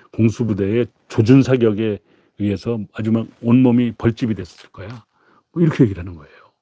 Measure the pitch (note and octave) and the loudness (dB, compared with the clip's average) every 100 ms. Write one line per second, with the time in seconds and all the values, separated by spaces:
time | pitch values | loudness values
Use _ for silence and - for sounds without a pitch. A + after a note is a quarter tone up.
0 | _ - A2 - A2+ G2+ G2 A#2 A#2 _ | _ -2 0 0 -4 -2 -2 -2 -4 _
1 | - - A2 C3+ B2 A#2+ A2+ G#2 A2 G2 | -6 0 4 6 4 2 0 0 -4 -6
2 | _ _ _ - G2+ G2 A#2 A#2 G2 - | _ _ _ -6 -4 -4 -6 -8 -8 -8
3 | G#2+ A2+ - - A#2 B2+ B2+ A#2+ A#2+ G#2+ | -2 -2 -4 -6 2 4 4 2 0 -2
4 | A#2 A2+ A2+ F#2+ F2+ - - - F2+ A#2+ | -4 -2 -4 -6 -10 -18 -20 -20 -18 -18
5 | - _ _ _ _ E3 E3 - A#2 F#2 | -20 _ _ _ _ -2 0 2 0 -2
6 | F#2 E2 C#2+ _ _ _ | -12 -16 -20 _ _ _